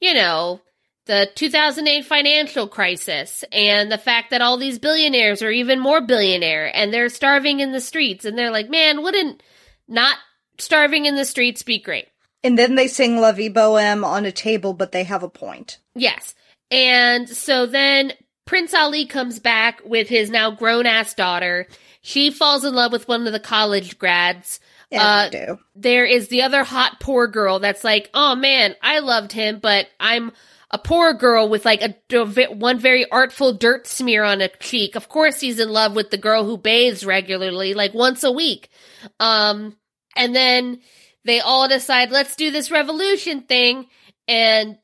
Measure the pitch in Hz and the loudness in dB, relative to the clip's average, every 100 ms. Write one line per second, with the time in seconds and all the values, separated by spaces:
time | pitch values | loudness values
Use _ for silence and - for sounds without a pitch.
0 | 359 294 180 160 175 180 _ _ _ _ | 0 2 2 0 -2 -6 _ _ _ _
1 | - 202 202 - 311 302 302 269 302 294 | -2 0 0 -2 -2 0 0 0 0 0
2 | - 294 285 302 294 277 202 - 180 180 | 0 0 2 2 0 -4 -6 -2 -2 -2
3 | - 151 147 - - 214 208 208 208 214 | -6 -8 -8 -12 -6 0 2 2 0 -2
4 | 254 233 233 247 240 247 269 240 294 320 | 0 -2 0 0 0 0 -4 -4 -2 0
5 | 302 262 214 202 220 233 240 262 262 302 | 2 2 2 0 -2 -2 0 0 2 0
6 | 240 240 196 185 165 156 156 - 202 226 | 2 2 2 0 0 -2 -2 -2 -2 0
7 | 240 - 277 277 285 277 277 262 247 320 | -2 0 0 2 2 -2 -2 -4 -6 -4
8 | 269 190 214 233 240 220 214 320 311 294 | -4 -4 -6 -4 -2 -4 -2 0 2 0
9 | 330 392 311 - _ _ _ _ - 226 | -2 -2 -2 -6 _ _ _ _ -6 0
10 | 262 - - _ _ - - 311 294 302 | 0 -2 -10 _ _ -16 0 2 4 2
11 | 294 277 269 - 240 240 - 220 - 135 | 0 -2 -2 -2 -2 -2 -6 -6 -6 -10
12 | - _ _ _ 254 233 240 262 262 - | -10 _ _ _ 0 4 4 2 0 0
13 | 247 233 226 196 220 208 214 214 208 208 | 0 4 4 2 0 2 4 4 2 0
14 | 190 185 202 185 220 220 196 180 185 180 | -2 -2 -4 -4 -2 -2 -2 -4 -4 -4
15 | 185 196 180 - 98 69 - - _ - | -4 -6 -8 -12 -14 -14 -18 -20 _ -2
16 | 170 - - - _ _ _ 254 254 247 | -2 -2 -10 -18 _ _ _ 0 4 4
17 | 240 240 240 240 - 262 247 277 277 277 | 4 0 -4 -8 -2 0 0 0 2 2
18 | 269 - _ _ - 370 339 349 302 302 | 0 -6 _ _ -4 -2 0 0 0 -2
19 | 285 277 247 233 240 226 226 226 - 226 | -4 -6 -6 -4 -2 0 0 -2 -4 -2
20 | 214 233 214 226 220 214 226 233 240 226 | 0 -2 0 0 -2 -2 0 2 2 0
21 | 220 - 180 175 180 175 180 - _ _ | -2 -2 -2 -2 -2 -4 -6 -16 _ _
22 | - 277 294 285 294 285 277 254 240 233 | -6 0 0 2 2 2 0 0 0 -2
23 | - 233 233 214 214 220 214 202 180 - | -2 -2 -2 -6 -2 0 2 0 -4 -4
24 | 185 175 175 180 - - _ _ _ 214 | 0 2 2 -2 -8 -12 _ _ _ 2
25 | 208 208 202 - - 185 _ 202 247 247 | 4 4 2 -4 -10 -12 _ -4 2 2
26 | 247 240 202 247 254 277 262 254 254 - | 4 2 2 0 2 0 0 0 -2 -2
27 | - 254 240 220 202 190 202 208 226 214 | -2 0 0 0 0 0 -2 -2 0 0
28 | 208 - 285 247 269 262 233 - 247 302 | 0 0 2 2 2 2 2 0 -2 0
29 | 277 233 202 220 214 214 214 202 190 - | 0 -2 -2 -4 -4 -2 0 0 0 -4
30 | 214 233 226 - _ _ _ - - 339 | -2 -2 -4 -12 _ _ _ -8 0 4
31 | 330 240 247 233 214 214 233 220 233 - | 4 4 4 4 4 2 2 2 0 -6
32 | - 240 214 226 254 208 233 254 254 254 | -2 0 2 0 0 0 0 2 4 4
33 | 247 233 254 - 269 208 233 247 - - | 2 2 0 2 0 2 2 0 -4 -4
34 | 254 214 208 196 190 - - 240 196 214 | 0 2 2 0 -2 -6 -8 -4 -4 -6
35 | - 311 311 277 262 226 220 214 220 208 | -4 2 2 0 -4 -4 -2 0 0 0
36 | 208 196 214 220 208 220 214 233 247 190 | -4 -4 0 0 0 -2 0 2 2 0
37 | 196 190 185 190 190 180 190 202 202 220 | -2 -2 -2 -4 -4 -4 -4 -2 -2 0
38 | 247 254 277 254 330 196 - _ - - | 0 0 -2 0 -2 -4 -12 _ -20 -20
39 | 214 - 226 220 208 208 214 - _ _ | -20 -4 0 2 0 -2 -8 -18 _ _
40 | _ - 240 247 254 247 247 247 _ _ | _ -4 -2 2 2 2 -2 -8 _ _
41 | _ _ 247 233 226 262 262 269 254 254 | _ _ -2 0 2 0 2 0 0 0
42 | 247 269 269 - 311 294 247 311 285 311 | 2 0 -2 -4 -4 -4 -2 -2 -2 -2
43 | 392 392 349 285 - 247 247 262 247 _ | -2 -2 -4 -8 -2 2 2 0 -8 _
44 | _ _ - 233 226 220 214 214 | _ _ -4 2 4 2 0 -6